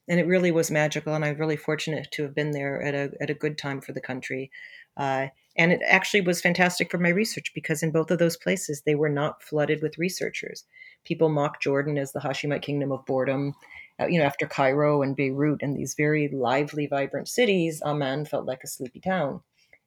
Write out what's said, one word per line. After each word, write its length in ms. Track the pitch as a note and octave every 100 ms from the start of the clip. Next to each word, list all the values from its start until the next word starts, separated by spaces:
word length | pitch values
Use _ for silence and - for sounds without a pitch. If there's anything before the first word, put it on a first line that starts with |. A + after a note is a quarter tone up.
| -
And 80 | F3
it 80 | E3
really 240 | F#3 F3+
was 200 | E3 D#3+
magical, 440 | D#3 D3+ D3+ D3+
and 80 | D#3
I'm 140 | D3+ D3
really 220 | D#3 D3+
fortunate 520 | - D3+ - D3 C#3+
to 100 | -
have 120 | D3
been 180 | D3 D3+
there 300 | D3 C#3 C#3
at 120 | D3
a, 180 | C#3+ C#3 C#3
at 60 | D3+
a 60 |
good 240 | D3 D3+ D3+
time 240 | C#3+ C3+
for 100 | -
the 80 | C3+
country. 500 | - B2+ - C3 C3+ - - - - -
Uh, 300 | C#3 C3 C3+ - _
and 160 | - E3+
it 120 | F3+ -
actually 360 | C3 - G#3
was 180 | F3+ F3
fantastic 500 | F3+ F3 F3+ F3 F3+
for 60 | F3+
my 140 | F3
research, 420 | F3 A3+ - -
because 280 | - - D3+
in 100 | E3
both 180 | D#3+ D#3+
of 80 | F3
those 180 | E3+ E3
places, 460 | - F#3+ - C#3+
they 120 | -
were 160 | D3 D#3
not 320 | C#3+ D3 -
flooded 400 | - D3+ D3 D3+
with 160 | D3+ D3+
researchers. 640 | F3 F#3 - - - - - - - -
People 240 | - D#3 D#3+
mock 320 | D3+ D3 D3+
Jordan 380 | - C#3 C#3+ D3
as 140 | C#3
the 80 | C#3+
Hashemite 420 | C#3 C#3 D3 C#3+
kingdom 280 | - C#3+ C#3
of 140 | C3
boredom. 500 | - C3 B2+ C3+ C#3+ - - - - -
Uh, 60 | -
you 120 | F3+
know, 60 |
after 220 | C#3+ - D3
Cairo 560 | - C3+ C#3+ D3 D3
and 120 | C3+
Beirut 460 | C#3 C#3 C3+ D3+ C#3+
and 160 | C#3 C3+
these 180 | C#3
very 340 | - D3+ D3+ D3
lively, 580 | C#3+ A#2+ C3+ D3 D3 C#3+
vibrant 420 | C#3 C#3 C3+ -
cities, 540 | - A#3+ F#3+ E3 D#3
Amman 400 | D3 D3 C3+ C3+
felt 220 | D3+ C#3 B2
like 140 | C3
a 40 | C#3+
sleepy 320 | - B2+ -
town. 420 | - F#3 C#3+ - - _ _ _